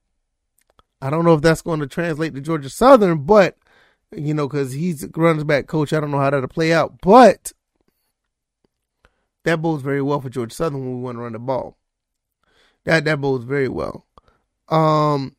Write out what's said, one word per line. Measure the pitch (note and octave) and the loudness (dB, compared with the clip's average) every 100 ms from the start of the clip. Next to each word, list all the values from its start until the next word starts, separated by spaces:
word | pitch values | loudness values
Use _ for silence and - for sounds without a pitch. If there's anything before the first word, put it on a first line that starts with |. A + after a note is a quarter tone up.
| _ _ _ _ _ _ _ _ _ _ | _ _ _ _ _ _ _ _ _ _
I | C3 | -6
don't | D#3 | 0
know | E3+ | 4
if | D#3 | 4
that's | D#3+ D#3+ | 4 0
gonna | - D#3 C#3+ | -2 -6 -6
translate | - E3+ D3+ D#3+ | -6 -6 -4 -6
to | C3 | -8
Georgia | C#3+ D#3+ C3+ | -6 -6 -6
Southern, | - A#3+ C4+ F#3+ E3 | 2 6 6 6 0
but | C3+ G#3+ E3+ - _ _ _ _ _ - | 2 4 4 0 _ _ _ _ _ -10
you | D3 | -6
know, | D3+ C#3+ | -4 -4
'cause | C#3+ C3+ | -4 -6
he's | C3+ F3+ C#3+ | -4 -6 -6
a | - | -8
running | D#3+ E3 D#3 D3+ | -2 0 0 0
back | C#3+ - | -2 -2
coach. | D#3 D3 | -4 -2
I | D#3 | -2
don't | D3 | -2
know | C#3+ | -2
how | C#3 | 0
that'll | C#3+ B2+ | -2 -4
play | - D#3+ | -4 0
out, | E3 C#3 - | 0 0 -4
but | F3 A#3 A#3 - - - _ _ _ _ _ _ _ _ _ _ _ _ _ _ _ _ _ _ | 6 8 8 6 -6 -20 _ _ _ _ _ _ _ _ _ _ _ _ _ _ _ _ _ _
that | D#3+ E3 | -4 -2
bodes | E3 D#3 | -2 -4
very | C3+ C#3 | -4 -4
well | C#3 C#3+ | -2 -4
for | C3 | -4
Georgia | B2+ A#2 | -8 -8
Southern | - E3 C#3+ | -4 -6 -6
when | B2+ B2+ | -8 -8
we | |
wanna | B2+ A#2 | -10 -10
run | A#2+ | -12
the | A2+ | -12
ball. | B2 B2+ - - _ _ _ _ _ _ _ _ _ _ | -6 -6 -6 -16 _ _ _ _ _ _ _ _ _ _
That, | - E3 | -2 -2
that | D3+ D3+ | 0 -4
bodes | C#3 C3 | -2 -4
very | A#2+ C#3+ C3 | -4 -4 -4
well. | D#2+ A1 - _ _ _ _ _ _ - | -4 -8 -10 _ _ _ _ _ _ -4
Um, | D#3+ D#3 D3+ D3+ C#3+ C3+ | 0 2 2 0 -2 -6